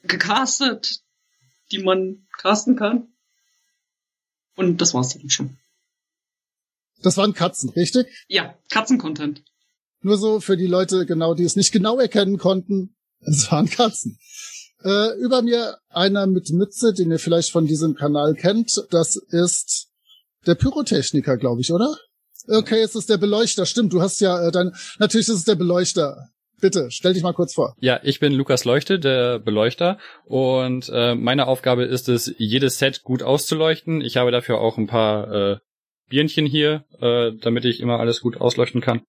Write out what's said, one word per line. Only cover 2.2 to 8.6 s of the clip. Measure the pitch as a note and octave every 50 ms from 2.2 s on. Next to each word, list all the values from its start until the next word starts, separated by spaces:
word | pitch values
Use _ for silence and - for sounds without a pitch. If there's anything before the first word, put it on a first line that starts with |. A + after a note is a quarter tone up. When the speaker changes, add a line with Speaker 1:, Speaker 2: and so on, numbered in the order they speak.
| _ _ - -
Speaker 1:
casten | - F#3 G#3+ G#3 - - -
kann. | - G#3+ G#3 A#3 A#3 - _ _ _ _ _ _ _ _ _ _ _ _ _ _ _ _ _ _ _ _ _ _ _ _ _ _ _ _ _ _
Und | - F#3 F3+ E3+ E3+
das | E3+ - -
war's | B2 B2+ B2+ - -
dann | - C#3
schon. | - - C#3+ C3 C3 _ _ _ _ _ _ _ _ _ _ _ _ _ _ _ _ _ _ _ _ _ _ _ _ _ _ _ _ _
Speaker 2:
Das | - F#3 -
waren | G3 G3 G#3+ F#3+
Katzen, | - E3+ F#3 - - - A#2+
richtig? | - E3+ F3 E3 - B3+ B3 - - - - _
Speaker 1:
Ja, | - - E3+ - - _